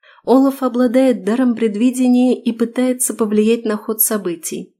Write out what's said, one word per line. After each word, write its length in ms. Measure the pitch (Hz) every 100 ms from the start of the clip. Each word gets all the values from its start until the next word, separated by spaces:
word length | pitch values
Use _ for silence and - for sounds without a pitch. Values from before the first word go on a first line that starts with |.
| _ _
Олаф 400 | - 262 269 269
обладает 580 | 254 240 247 254 262 202
даром 300 | 190 240 254
предвидения 880 | 226 226 202 254 254 254 247 247 -
и 80 | 233
пытается 640 | 233 233 247 254 254 -
повлиять 500 | 220 214 208 214 233
на 120 | 220 214
ход 240 | - 220
событий. 720 | - 214 185 170 - - 185